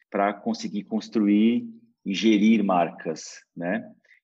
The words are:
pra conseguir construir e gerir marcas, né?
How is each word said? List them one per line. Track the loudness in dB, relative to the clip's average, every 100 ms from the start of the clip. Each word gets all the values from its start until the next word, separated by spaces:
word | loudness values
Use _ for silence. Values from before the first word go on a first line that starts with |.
| _
pra | -2 -2
conseguir | -2 -6 -6 -6 -8
construir | -6 -6 -4 0 2 4 4 2 -4 -16 _ _
e | -8
gerir | 0 2 4 4 4
marcas, | 2 2 0 -4 -10 -10 -12 -20 _ -10
né? | -6 -6 -8 -20 _ _